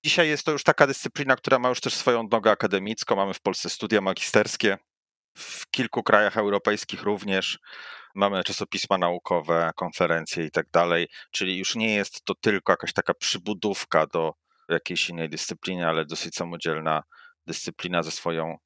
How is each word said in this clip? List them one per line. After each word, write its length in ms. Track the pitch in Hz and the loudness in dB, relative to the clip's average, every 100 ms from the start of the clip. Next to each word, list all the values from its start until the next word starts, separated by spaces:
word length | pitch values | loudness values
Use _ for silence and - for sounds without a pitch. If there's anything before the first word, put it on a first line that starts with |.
| - | 2
Dzisiaj 220 | - 160 | 4 4
jest 180 | 151 - | 2 0
to 60 | |
już 120 | 147 | 2
taka 240 | - 147 135 | 4 6 4
dyscyplina, 480 | 139 131 - 135 127 | 4 -4 -4 0 0
która 240 | - 127 | 4 2
ma 100 | 127 | 4
już 120 | 123 | -2
też 120 | 127 | -4
swoją 340 | - - 120 110 | 0 2 2 2
nogę 200 | 113 107 | 4 4
akademicką. 640 | 101 104 98 98 113 - 98 | 4 2 0 -2 -6 0 2
Mamy 180 | 98 | 2
w 80 | 92 | 0
Polsce 280 | 104 92 87 | -2 -2 -6
studia 320 | - 104 104 | -6 2 2
magisterskie, 760 | 95 92 - 113 104 - 107 98 _ _ _ _ _ - | 2 -2 2 4 2 2 0 0 _ _ _ _ _ -16
w 340 | - - - | -12 -12 -8
kilku 320 | - 113 - | -4 -2 -2
krajach 340 | 104 104 104 110 | 4 6 6 2
europejskich 640 | 104 101 - 104 - 98 | 0 0 0 -2 -4 -6
również. 560 | 101 101 101 95 - - - - - - - 98 | -4 -4 0 -2 -2 -8 -12 -18 -18 -18 -14 -2
Mamy 280 | 101 95 | 0 0
czasopisma 540 | 90 98 101 95 - 95 | -2 -4 -4 -6 0 2
naukowe, 760 | 87 87 - 87 80 82 82 - | 2 0 0 -2 2 2 2 -2
konferencje 720 | 90 - 87 82 78 - 80 | -8 0 0 0 -2 -6 -2
i 60 | |
tak 140 | - - | -2 2
dalej, 360 | 85 87 85 85 - - | 2 4 2 -2 -8 -10
czyli 260 | - 95 92 | -4 -2 -2
już 180 | 92 113 | -4 -2
nie 200 | 113 104 | 0 0
jest 300 | 98 - - | -2 -8 -8
to 100 | 95 | -2
tylko 380 | 113 98 - | 0 0 2
jakaś 200 | 90 - | 0 0
taka 200 | - - | -2 -2
przybudówka 920 | - - 98 92 101 107 98 - 80 76 | -2 -2 -4 -4 -4 -2 -4 0 2 2
do 260 | 85 80 - _ _ - | 0 -2 -4 _ _ -4
jakiejś 400 | 82 - 87 - | -4 -2 -6 -4
innej 200 | 85 80 | -6 -8
dyscypliny, 580 | 78 - 87 - 90 85 | -6 -8 -8 -8 -2 0
ale 180 | 80 76 | 0 -2
dosyć 300 | 80 85 - | -6 -6 -6
samodzielna 680 | 85 85 82 78 80 78 - - - _ - | -6 -6 -4 -2 0 -2 -4 -20 -20 _ -8
dyscyplina 560 | 82 - - 85 87 | -6 -6 -8 -2 -2
ze 80 | 80 | -2
swoją 460 | - 85 82 80 80 | -6 -4 -4 -6 -8